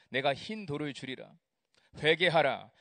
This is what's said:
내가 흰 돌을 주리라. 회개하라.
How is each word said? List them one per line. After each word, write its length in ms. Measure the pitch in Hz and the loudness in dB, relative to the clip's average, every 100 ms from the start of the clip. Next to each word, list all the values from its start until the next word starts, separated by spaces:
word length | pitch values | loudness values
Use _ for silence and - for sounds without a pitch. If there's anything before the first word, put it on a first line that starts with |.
| _ | _
내가 240 | - - | -2 0
흰 320 | - - 220 185 | -2 -6 -10 -8
돌을 260 | 147 151 | -6 -6
주리라. 420 | 131 135 123 104 - _ _ _ _ _ - | -8 -10 -12 -14 -20 _ _ _ _ _ -2
회개하라. 760 | 151 160 175 160 139 107 104 _ | 2 4 4 6 4 0 -8 _